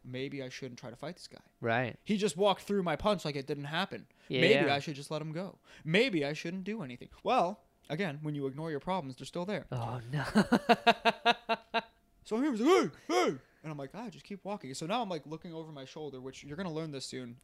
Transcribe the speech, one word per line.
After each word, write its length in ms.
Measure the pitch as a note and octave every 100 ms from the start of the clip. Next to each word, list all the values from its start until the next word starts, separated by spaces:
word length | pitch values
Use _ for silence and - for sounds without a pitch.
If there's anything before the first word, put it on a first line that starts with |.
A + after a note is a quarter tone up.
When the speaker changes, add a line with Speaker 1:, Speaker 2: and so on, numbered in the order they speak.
Speaker 1:
maybe 380 | B2+ B2+ C#3 C#3
I 80 | B2+
shouldn't 280 | - C3 B2
try 120 | B2
to 60 | A#2
fight 200 | C#3+ F3+
this 120 | -
guy." 120 | - - _
Speaker 2:
Right. 340 | A#2 A2+ B2 -
Speaker 1:
He 140 | - G#3
just 180 | G3+ E3+
walked 280 | G3+ F3+
through 180 | - G3+
my 120 | F3
punch 300 | D3+ G3 G3+
like 120 | D#3 C#3+
it 100 | C3+
didn't 180 | C#3+
happen. 420 | C#3+ D#3+ G3 A2+ - _ -
Speaker 2:
Yeah, 140 | C3
Speaker 1:
Maybe 240 | - C#3 C#3+
Speaker 2:
yeah. 80 |
Speaker 1:
I 60 | C#3+
should 160 | C#3+ C#3+
just 140 | C#3+
let 120 | D3+
him 100 | D#3
go. 260 | D#3 F#3+ - - -
Maybe 400 | D#3 F3 C4 F3+
I 120 | C#3
shouldn't 300 | D#3 E3+ F#3
do 180 | F#3 A3
anything. 260 | C#3+ A#2+ - -
Well, 380 | - B3+ F3 G#3 _ _ -
again, 300 | D#3 F#3+ D3
when 140 | D3+
you 120 | D3 C#3
ignore 240 | C3+ E3
your 100 | C#3+
problems, 360 | F3 F#3 C#3 C3
they're 80 |
still 220 | C3+ E3+ F3+
there. 200 | F#3+ -
Speaker 2:
Oh, 300 | B2+ A#2 B2 A#2
no. 120 | D3 C3
<laughs> 1500 | G#3+ - - - A#3 - A3+ A3+ - A#3 A#3 - A3+ - A#3 - _ _ _
Speaker 1:
So 160 | - A3
he 80 | D4
was 120 | A3
like, 300 | B3 F#4 G#3+ - -
"Hey, 60 |
hey." 200 | F4 D#4 C#3 - _
And 60 | D#3
I'm 60 | D3+
like, 140 | C3+
"Ah, 140 | F#3+ A#3
just 140 | D3
keep 200 | - G3+
walking." 280 | F#3+ G3+ B2+
So 120 | C3+ D#3+
now 160 | A3+
I'm, 60 | A3
like, 180 | E3+ -
looking 260 | D#3 F3+
over 200 | D#3+ D#3+
my 120 | D3
shoulder, 360 | C3+ D#3+ D3+ C3
which 240 | C3 C3
you're 120 | C#3+ D3
gonna 160 | F#3+
learn 200 | D#3 D#3+
this 120 | C#3
soon. 320 | - B2+ B2 A#2+